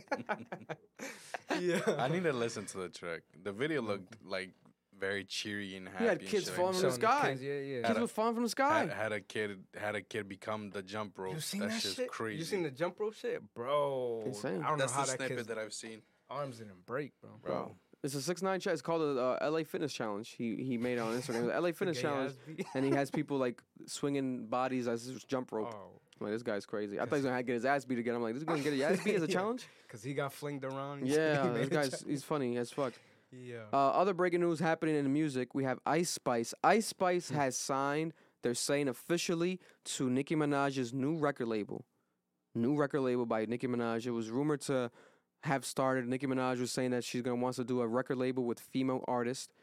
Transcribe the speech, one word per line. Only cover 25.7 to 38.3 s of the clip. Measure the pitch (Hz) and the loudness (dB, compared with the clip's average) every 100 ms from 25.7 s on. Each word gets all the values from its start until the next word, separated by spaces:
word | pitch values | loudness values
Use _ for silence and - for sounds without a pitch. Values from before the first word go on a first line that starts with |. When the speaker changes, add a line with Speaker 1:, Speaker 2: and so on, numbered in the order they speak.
Speaker 1:
Oh. | 107 90 98 _ - | -6 -14 -18 _ -8
Speaker 3:
I'm | 107 | -4
like, | 110 | -2
"This | |
guy's | 120 104 - | -2 -4 -2
crazy." | 104 104 101 | -4 -2 -2
I | 123 | 0
thought | |
he | 147 | 2
was | |
Speaker 1:
'Cause | 135 | 2
Speaker 3:
gonna | 123 | 0
get | 123 | 0
his | 120 123 | 0 2
ass | 143 123 | 2 0
beat | 120 | -2
again. | 120 120 | 0 0
I'm | |
like, | 117 | -2
"This | 123 | -2
is | 160 | -2
gonna | 160 | 0
get | 143 | 0
his | 139 | 2
ass | 143 185 185 | 2 2 2
beat | 202 | 0
as | |
a | 160 | 2
Speaker 1:
<laughs> | |
Yeah. | |
Speaker 3:
challenge?" | 180 208 247 - - - | 0 0 -4 -8 -18 -20
Speaker 1:
'Cause | 113 | -12
he | 123 | -6
got | 139 139 | -4 -4
flinged | - 147 143 135 | -4 -8 -6 -6
around. | 135 139 139 131 | -6 -6 -4 2
<laughs> | |
Speaker 3:
Yeah, | 151 156 147 | 4 4 4
Speaker 1:
He | 131 | 4
made | 120 | 2
Speaker 3:
this | 135 | 2
Speaker 1:
a | |
Speaker 3:
guy's, | 151 139 131 | 2 2 -2
Speaker 1:
cha- | - | -4
Speaker 3:
he's | 143 | -6
funny | - 151 123 120 | -2 0 0 0
as | 120 | -2
fuck. | - 135 - - - _ | -2 -4 -4 -16 -20 _
Speaker 1:
Yeah. | 127 123 117 107 | -16 -12 -12 0
Speaker 3:
Uh, | 139 139 | 4 6
other | - 190 | 6 4
breaking | 175 180 175 | 4 4 4
news | 170 160 | 4 4
happening | 170 165 160 151 | 4 4 4 4
in | |
the | 139 | 4
music. | 143 156 127 123 139 | 4 2 0 0 0
We | |
have | 135 123 - | 0 0 2
Ice | 151 175 | 2 2
Spice. | - - 120 117 - | 0 0 2 0 4
Ice | 151 214 208 | 6 6 4
Spice | - 185 180 - | 0 2 2 0
Speaker 1:
Hmm. | 147 | 2
Speaker 3:
has | 135 - | 2 0
signed, | - 135 139 147 165 - _ | -2 0 2 0 -2 -6 _